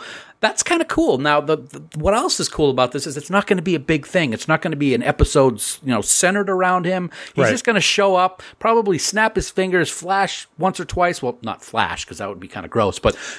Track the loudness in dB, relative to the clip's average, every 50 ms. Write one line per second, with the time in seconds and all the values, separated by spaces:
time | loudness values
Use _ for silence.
0 | -2 -16 -16 -18 -18 -20 -10 -2 -2 -2 -2 -2 -2 0 0 0 0 0 0 0
1 | 2 2 2 2 2 2 2 2 2 2 -2 -2 -2 -10 -18 -18 -16 -12 -8 -4
2 | 0 0 2 2 0 -2 -2 -4 -4 -4 0 2 2 2 4 2 2 0 0 -4
3 | -6 -6 -8 -10 -6 0 0 0 2 2 0 0 2 0 0 0 0 0 -2 -2
4 | -2 -2 0 0 0 0 -2 -4 -2 0 0 0 0 -2 -2 0 0 2 2 2
5 | 0 0 2 2 2 2 4 4 4 4 2 0 -6 -6 -6 -6 -4 -2 -2 0
6 | 0 0 0 2 2 2 2 0 0 0 0 2 2 2 2 2 0 0 -2 -2
7 | -4 -6 -10 -14 -16 -8 0 2 2 2 2 2 2 2 2 2 2 2 2 2
8 | 4 4 4 4 4 2 0 -4 -20 -20 -12 -4 0 2 2 2 2 2 0 0
9 | 0 -2 0 2 2 2 2 -2 -4 -4 -2 -2 -2 2 2 0 0 0 -4 -8
10 | -4 -2 0 0 0 -2 -4 -8 -14 _ _ -2 -2 -2 -2 -2 -8 -6 -2 0
11 | 0 0 0 -2 -4 -6 -6 -6 -8 -10 -10 -10 -10 -6 -2 -2 -2 -2 -2 -8
12 | -10 -12 -12 -10 -10 -10 -10 -12 -14 -14 -14 -12 -10 -4 0 0 2 2 0 0
13 | 0 -2 -2 -2 -8 -14 -14